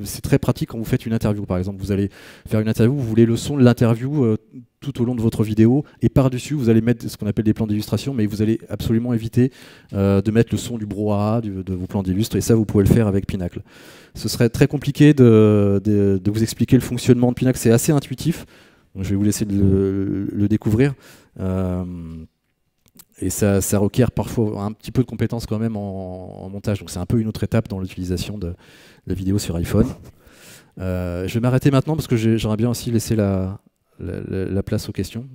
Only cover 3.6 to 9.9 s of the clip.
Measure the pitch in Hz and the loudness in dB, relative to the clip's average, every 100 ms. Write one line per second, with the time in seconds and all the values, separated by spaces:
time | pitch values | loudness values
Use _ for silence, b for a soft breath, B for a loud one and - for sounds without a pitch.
3.6 | 120 117 117 113 131 151 117 107 _ 131 | 4 6 2 2 -2 0 0 0 _ -20
4.6 | 120 _ 143 - 120 123 113 - 107 107 | -20 _ -10 -4 -2 0 0 0 0 4
5.6 | 110 139 b b 110 147 131 123 - 147 | 6 4 b b 0 2 2 0 -4 0
6.6 | 117 113 113 113 - - 104 110 107 - | 4 4 4 0 -4 -6 -4 0 0 0
7.6 | 110 104 - 113 - 127 104 107 110 113 | 0 -2 -2 -4 -2 -2 -2 0 0 0
8.6 | - 104 - 113 123 113 113 120 131 B | -4 -6 -2 0 0 -2 0 2 2 B
9.6 | B B B | B B B